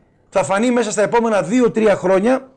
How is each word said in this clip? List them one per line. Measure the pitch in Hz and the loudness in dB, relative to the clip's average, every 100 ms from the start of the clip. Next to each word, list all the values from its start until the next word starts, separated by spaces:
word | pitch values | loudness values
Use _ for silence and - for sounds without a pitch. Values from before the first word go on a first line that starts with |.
| _ _ _ | _ _ _
θα | - | -4
φανεί | 143 196 247 | -2 -2 0
μέσα | 247 214 | 0 -2
στα | 208 | -2
επόμενα | 196 240 226 202 | 0 0 0 0
δύο-τρία | 170 254 233 220 214 190 | 0 0 0 2 0 2
χρόνια, | 185 190 220 262 - | 2 2 2 -2 -4